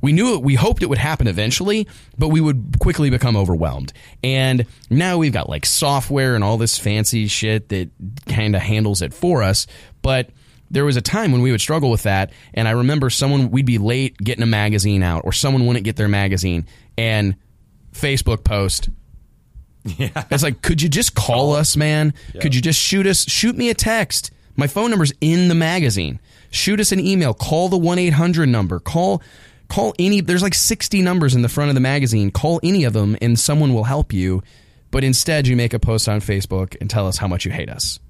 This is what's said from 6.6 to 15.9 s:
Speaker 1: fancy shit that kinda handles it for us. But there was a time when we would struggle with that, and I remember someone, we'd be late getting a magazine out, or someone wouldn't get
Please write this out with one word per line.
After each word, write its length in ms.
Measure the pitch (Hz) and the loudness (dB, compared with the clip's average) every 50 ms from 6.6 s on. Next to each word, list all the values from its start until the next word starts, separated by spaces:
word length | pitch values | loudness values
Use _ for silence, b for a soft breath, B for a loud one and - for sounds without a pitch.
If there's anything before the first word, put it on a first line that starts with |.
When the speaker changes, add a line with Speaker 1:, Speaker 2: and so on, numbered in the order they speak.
| 113 113 - - | 0 -2 -2 -2
Speaker 1:
fancy 500 | - 107 104 107 107 - - 113 107 101 | -2 -2 0 0 0 0 0 0 -2 -2
shit 420 | - - - 110 110 110 101 - | -4 -4 -2 -2 -2 -2 -2 -4
that 200 | 104 95 90 - - _ - 95 113 135 - - | -6 -6 -6 -6 -10 _ -14 -14 -14 -14 -8 -4
kinda 320 | - - 107 107 104 92 | -2 -2 0 0 0 0
handles 420 | 90 98 107 107 110 107 101 95 | 0 0 0 0 0 0 0 -2
it 120 | 92 76 - | -4 -6 -6
for 300 | - - 175 180 131 107 | -2 -2 0 2 2 2
us. 220 | 95 101 - - B B B B B B B | 2 0 0 -2 B B B B B B B
But 300 | - 135 131 127 127 - b b b b b b b _ | -2 -2 0 0 -2 -4 b b b b b b b _
there 120 | - 139 143 | -2 0 0
was 140 | 147 131 123 | 2 0 0
a 40 | |
time 300 | - - - 208 226 185 | -2 -2 -4 -2 0 2
when 100 | 127 123 | 2 2
we 100 | 123 131 123 | 2 2 0
would 80 | 104 | 0
struggle 280 | - - 151 160 147 131 | 0 -2 -2 0 2 2
with 140 | 117 104 - | 0 0 0
that, 300 | 107 98 95 98 - B B B B B | 0 0 0 -2 -4 B B B B B
and 140 | - 113 110 | -2 -2 0
I 40 | |
remember 380 | 110 120 123 131 151 151 135 127 | 0 2 2 2 2 0 0 0
someone, 400 | - - 139 139 143 135 131 120 | 0 0 0 0 2 2 0 2
we'd 160 | 98 135 139 | 0 0 2
be 120 | 123 120 110 | 2 0 2
late 400 | 101 110 120 127 135 127 - - | 0 0 0 0 -2 -4 -4 -4
getting 260 | 101 113 123 98 117 | -4 -4 -2 0 0
a 40 | 117 | 0
magazine 540 | 110 104 104 104 107 104 92 107 101 98 | 2 2 2 2 2 2 2 2 2 2
out, 200 | 92 87 85 82 - | 2 0 0 -2 -4
or 80 | - | -4
someone 340 | - - - 139 135 131 123 | -4 -2 0 0 2 2 2
wouldn't 200 | 120 120 123 95 | 2 2 0 -2
get 100 | 110 | -4